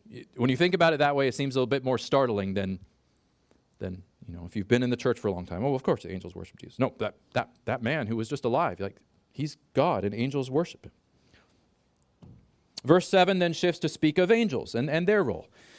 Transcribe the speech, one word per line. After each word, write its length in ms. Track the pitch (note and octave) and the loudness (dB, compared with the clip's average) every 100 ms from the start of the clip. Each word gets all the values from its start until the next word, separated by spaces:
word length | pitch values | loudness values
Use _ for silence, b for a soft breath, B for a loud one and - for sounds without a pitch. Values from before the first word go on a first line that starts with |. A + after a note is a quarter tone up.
| A3 | -20
it, 200 | G#3+ - - | -20 -16 -2
when 120 | B2 | 0
you 80 | B2+ | 4
think 180 | F3+ | 2
about 180 | F3+ E3 | 4 4
it 60 | D3 | 4
that 180 | C#3+ C#3+ | 2 2
way, 100 | C3+ | 0
it 80 | |
seems 220 | A#2 C#3 C3 | 0 -2 0
a 20 | |
little 80 | B2+ | 0
bit 160 | C#3 | 0
more 160 | B2+ C#3+ | 0 -2
startling 560 | - C#3 B2+ G#2 G2 | 2 2 2 0 -2
than, 240 | F#2+ F#2+ F#2+ - _ _ _ _ _ _ _ _ _ | -2 -4 -6 -12 _ _ _ _ _ _ _ _ _
than, 240 | F#2+ F2+ - _ - | -10 -10 -16 _ -16
you 40 | |
know, 120 | E2+ F2 | -16 -10
if 80 | |
you've 140 | G#2+ F#2+ | -8 2
been 160 | A#2+ | 2
in 60 | B2 | 2
the 60 | B2 | 0
church 220 | C3 A#2 | 0 0
for 80 | G#2+ | -2
a 60 | |
long 120 | F2+ | -4
time. 200 | F2+ F2 | -6 -4
"Oh, 100 | C3+ | -2
of 80 | C3 | -2
course 220 | - B2+ | -2 -2
the 80 | E2+ | -4
angels 240 | F#2 F2+ F#2 | -10 -10 -14
worship 200 | F#2 - | -16 -18
Jesus." 200 | - - | -16 -4
No, 160 | B2 - | -4 -2
that, 180 | G#2+ - _ | -8 -8 _
that, 180 | B2+ - _ | -4 -4 _
that 180 | - B2+ | -6 -4
man 240 | A#2 D#3 G#2+ | -2 -2 -2
who 80 | |
was 140 | A2+ A2 | -4 -4
just 160 | C#3+ | -4
alive, 340 | A#2+ C3 D#3+ F2+ | 0 0 0 -2
like, 200 | G2 - _ _ _ | -8 -10 _ _ _
he's 240 | - D3 - _ | -8 -8 -10 _
God 300 | - E3 A2+ | 2 2 2
and 100 | G2 | -2
angels 380 | G2+ C3 C#3 B2+ | -2 -2 -2 -2
worship 340 | C#3 F3 - - | -2 -2 -8 -20
him. 60 | - _ _ b b b b _ _ _ _ _ _ - - _ _ _ - | -20 _ _ b b b b _ _ _ _ _ _ -20 -20 _ _ _ -6
Verse 240 | B2 F3+ - | 4 4 6
seven 320 | F#3+ F3+ F#3 | 4 4 4
then 120 | F3 | 0
shifts 280 | D#3 F3+ E3 | 2 0 0
to 80 | D#3 | -2
speak 300 | - D#3 D3+ | 0 0 2
of 120 | F3+ | 4
angels 460 | A#3 A3 A#2+ - A#2 | 4 2 -2 -4 -2
and, 120 | C#3+ | 0
and 200 | D#3+ F3+ | 0 2
their 160 | G#3 | 2
role. 240 | C3+ E2 - B B | 0 -4 -10 B B